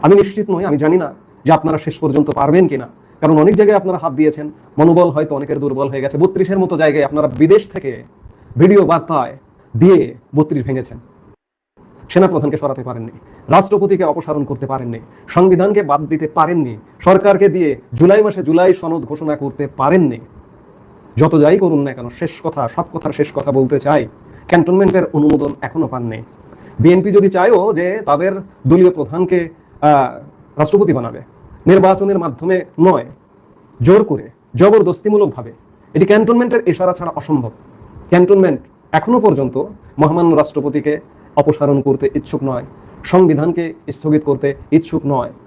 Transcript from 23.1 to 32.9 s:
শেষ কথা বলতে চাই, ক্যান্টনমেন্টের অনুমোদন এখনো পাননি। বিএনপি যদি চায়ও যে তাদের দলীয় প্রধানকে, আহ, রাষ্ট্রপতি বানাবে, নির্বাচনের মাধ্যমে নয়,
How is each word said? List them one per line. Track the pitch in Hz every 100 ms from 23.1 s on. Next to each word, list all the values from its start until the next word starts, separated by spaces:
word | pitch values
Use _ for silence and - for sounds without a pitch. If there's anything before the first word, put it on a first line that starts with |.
| 143
শেষ | 147 -
কথা | 139 135
বলতে | 131 143 143
চাই, | 147 113 _ - - -
ক্যান্টনমেন্টের | 170 165 185 196 185 175 156
অনুমোদন | 151 156 143 - 127
এখনো | 160 135
পাননি। | 127 120 110 113 - - - - -
বিএনপি | 160 180 196 202
যদি | 190 190
চায়ও | 190 214 202 170
যে | 180 214 196
তাদের | 143 185 196 190 _ 131
দলীয় | 170 180 180
প্রধানকে, | 120 160 180 180 165 - _ - 147
আহ, | 143 127 127 139 _ _ -
রাষ্ট্রপতি | 151 202 196 135
বানাবে, | 117 117 - _ - - -
নির্বাচনের | 190 190 190 196 196
মাধ্যমে | 170 120 165 185 160 -
নয়, | 170